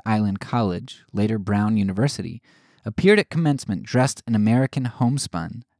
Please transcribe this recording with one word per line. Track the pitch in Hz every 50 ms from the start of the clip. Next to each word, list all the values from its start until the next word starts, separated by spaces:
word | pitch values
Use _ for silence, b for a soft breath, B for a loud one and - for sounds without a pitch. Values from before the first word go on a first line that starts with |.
| -
Island | 113 110 107 107 101 98 101
College, | - - - 120 113 98 87 - - - - - _ _ -
later | 101 104 107 110 107
Brown | 95 104 104 101 104 107 110 107
University, | 98 98 92 98 123 143 - - 92 82 82 b b b b b b b b b b
appeared | 110 107 - - 190 214 208
at | - -
commencement | - 165 165 151 143 135 - - 101 87 98
dressed | - - 123 127 127 - - - -
in | 113
American | 107 104 110 117 127 139 139 - 139 127
homespun, | 120 - - 127 120 139 139 - - - 85 82 85 - 120 120 _ _ _